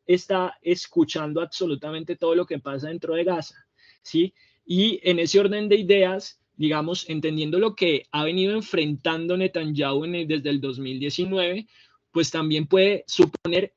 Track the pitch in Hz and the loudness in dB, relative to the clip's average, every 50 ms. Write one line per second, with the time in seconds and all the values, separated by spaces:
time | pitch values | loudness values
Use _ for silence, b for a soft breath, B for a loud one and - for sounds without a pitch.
0 | _ - 180 180 - - 190 185 185 175 - _ - 170 180 - - - - 170 | _ 2 2 2 2 -2 -2 0 -2 -2 -6 _ -2 -2 -2 -2 -2 -2 2 2
1 | 151 151 - 160 151 151 151 165 170 160 - - 190 160 143 131 151 151 156 160 | 2 2 0 -6 -6 -4 -4 -4 -4 -6 -6 -4 -4 -4 -4 -4 -6 -8 -8 -8
2 | 160 175 170 - 175 165 165 175 180 - 160 127 - 139 139 131 147 156 170 175 | -8 -8 -6 -2 0 2 2 2 2 0 -6 -8 -8 -8 -8 -8 -8 -8 -8 -8
3 | - - 160 170 170 185 175 160 - - - - _ _ _ b b b b b | -4 -2 0 0 2 0 0 -2 -4 -8 -14 -20 _ _ _ b b b b b
4 | b - - 165 180 190 _ b b b b b b - 180 185 208 226 180 - | b -2 2 2 2 0 _ b b b b b b -2 2 2 2 2 0 0
5 | - 180 175 170 170 156 - 202 202 196 208 208 208 202 202 220 190 175 202 196 | 0 2 2 2 2 4 4 4 4 4 0 0 2 4 4 4 4 4 4 4
6 | 185 185 190 196 - - - _ _ _ _ - 156 147 156 151 151 170 180 - | 4 2 2 -4 -8 -12 -18 _ _ _ _ -2 0 0 0 0 -2 -4 -4 -6
7 | - - 160 151 156 156 156 156 151 151 165 190 220 220 202 - 185 170 147 - | -6 -6 -6 -2 -2 -2 -2 -2 -2 0 0 2 2 0 0 0 2 2 2 0
8 | - - - 147 151 160 175 185 185 196 214 220 214 - - 165 151 151 147 - | -2 -4 -4 -2 -2 0 0 0 0 0 0 -2 -4 -2 -2 0 0 0 -2 -2
9 | - 165 160 165 165 170 180 185 190 185 - 165 156 151 147 143 143 135 139 143 | -2 -4 -2 -2 -2 -2 0 0 0 0 -2 -2 -4 -2 -2 -2 0 0 0 -2
10 | 156 170 175 175 165 147 156 147 131 147 143 139 143 135 123 135 135 131 131 127 | -2 -2 -4 -4 -4 -2 -4 -2 -2 -2 -2 -2 -2 -4 -6 -6 -8 -8 -8 -6
11 | 143 143 - 175 185 190 190 185 175 175 185 220 220 b b b b b b b | -6 -6 -4 -4 -4 -2 -2 -2 -2 -2 -2 -6 -8 b b b b b b b
12 | b _ - 170 156 - - 160 156 156 151 156 156 - 190 190 190 202 202 - | b _ -2 -2 -2 0 -2 -2 -2 0 0 -2 0 2 4 4 4 4 2 -2
13 | - - - - 180 - - - - 170 170 185 196 - _ | -4 -2 4 4 4 4 4 -6 -4 -2 0 0 -2 -2 _